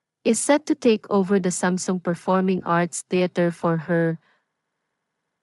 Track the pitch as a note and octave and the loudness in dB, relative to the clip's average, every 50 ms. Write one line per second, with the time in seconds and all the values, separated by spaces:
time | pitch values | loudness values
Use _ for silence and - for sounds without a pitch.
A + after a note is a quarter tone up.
0 | _ _ _ _ _ A3+ A3+ - - - C#4+ D4+ D4 - D#4 - - B3 A3 G#3 | _ _ _ _ _ 0 0 0 2 2 2 2 2 -2 -4 0 2 2 2 2
1 | - - G#3 G3+ F#3+ F3 G3+ G3 F3+ F#3 E3+ - - F3+ F#3 F3+ - - F#3 F3+ | 0 -2 0 0 0 2 0 0 0 0 -2 -2 -2 -2 -2 -2 -2 -4 -4 -4
2 | - F3+ E3+ - - - F#3 F#3+ F#3+ F#3+ F#3+ F3+ - F3+ E3+ E3+ F3 E3+ - - | -2 -4 -6 -4 -2 0 0 0 2 0 -2 -2 -2 0 0 0 0 -2 -4 -10
3 | - - - F3+ F3+ F3 - F3+ F3 E3+ E3 - - E3+ E3 D#3+ D3+ - F3 E3 | -8 -4 0 0 0 0 0 0 0 0 -2 -2 -2 -2 -2 -2 -2 -2 0 0
4 | E3 E3 E3 - - _ _ _ _ _ _ _ _ _ _ _ _ _ _ _ | 0 0 -2 -4 -10 _ _ _ _ _ _ _ _ _ _ _ _ _ _ _
5 | _ _ _ _ _ _ _ _ | _ _ _ _ _ _ _ _